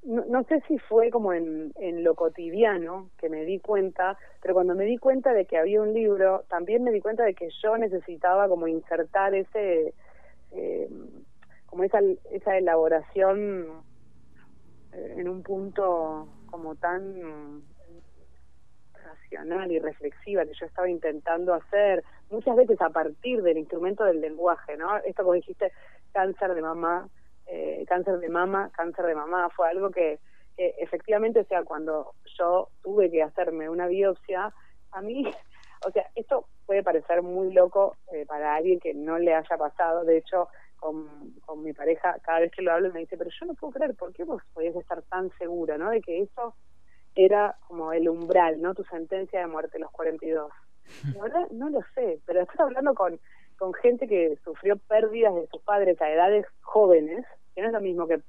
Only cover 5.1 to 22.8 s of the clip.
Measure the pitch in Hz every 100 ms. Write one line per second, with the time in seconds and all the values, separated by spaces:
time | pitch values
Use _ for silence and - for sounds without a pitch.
5.1 | 262 262 226 180 165 165 214 214 220 220
6.1 | 196 190 190 - 175 175 233 247 208 208
7.1 | 226 233 190 165 - 214 226 220 180 175
8.1 | 165 180 185 202 175 165 160 - 165 165
9.1 | 196 196 196 185 220 202 170 160 - -
10.1 | - - - - - - - - - -
11.1 | - - - - - - 175 190 214 202
12.1 | - - 190 208 190 180 165 160 160 151
13.1 | 196 190 196 208 190 165 160 - - -
14.1 | - - - - - - - - 180 -
15.1 | - 180 185 185 196 196 190 196 170 160
16.1 | 156 156 - - 165 160 151 175 180 196
17.1 | 190 170 151 147 147 147 - 165 170 -
18.1 | - - - - - - - - - -
19.1 | 160 - 160 151 180 185 165 156 147 147
20.1 | - - 196 156 - 165 - 180 175 160
21.1 | 151 - 165 180 170 - 202 208 185 -
22.1 | - - 214 240 233 247 220